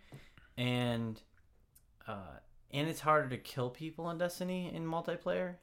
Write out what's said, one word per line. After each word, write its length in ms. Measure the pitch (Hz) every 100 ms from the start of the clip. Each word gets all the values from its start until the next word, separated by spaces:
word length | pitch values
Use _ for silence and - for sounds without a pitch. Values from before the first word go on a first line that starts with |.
| - - - - - -
And, 600 | 123 123 120 117 113 110 - - - - - - - - -
uh, 340 | 107 82 65 - - -
and 160 | 139 151
it's 120 | 156
harder 300 | 151 156 131
to 80 | 120
kill 320 | - 139 127
people 400 | 127 160 160 170
in 80 | 165
Destiny 520 | 175 - 180 185 180
in 100 | 165
multiplayer 720 | 165 165 165 170 180 180 180 175